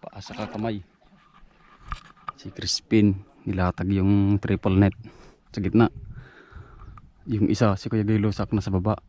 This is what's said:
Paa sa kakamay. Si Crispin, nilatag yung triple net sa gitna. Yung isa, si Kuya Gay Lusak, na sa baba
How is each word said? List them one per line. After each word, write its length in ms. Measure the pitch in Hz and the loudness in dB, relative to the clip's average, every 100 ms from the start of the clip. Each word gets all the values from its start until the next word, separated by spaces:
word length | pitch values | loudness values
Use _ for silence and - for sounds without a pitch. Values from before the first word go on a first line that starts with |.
Paa 160 | - 95 | -18 -18
sa 160 | - | -16
kakamay. 480 | 101 107 107 110 104 - _ _ _ _ - - _ _ - - - - _ - | -10 -10 -6 -6 -6 -10 _ _ _ _ -20 -20 _ _ -20 -12 -12 -12 _ -18
Si 160 | - - | -16 -16
Crispin, 640 | - - - _ 110 104 95 - _ - | -12 -6 -8 _ 4 4 2 -6 _ -6
nilatag 480 | 95 90 - 95 | -2 -2 -2 -2
yung 480 | 98 95 101 98 101 | 0 2 4 4 2
triple 320 | 92 95 101 | 0 -2 2
net 200 | 95 101 - - - - _ _ | 4 4 2 -16 -20 -20 _ _
sa 80 | - | -6
gitna. 240 | 95 110 117 - - - - - - - - - - - - _ - | 0 4 4 2 -16 -16 -18 -20 -20 -20 -20 -20 -20 -20 -20 _ -6
Yung 160 | 110 104 | 0 2
isa, 320 | 107 113 95 | 4 2 2
si 80 | - | -2
Kuya 160 | 110 | -2
Gay 160 | 104 110 | 2 2
Lusak, 320 | 104 98 104 | 0 -2 -2
na 80 | 107 | -2
sa 160 | 95 | 0
baba 240 | 95 98 107 | 0 0 -4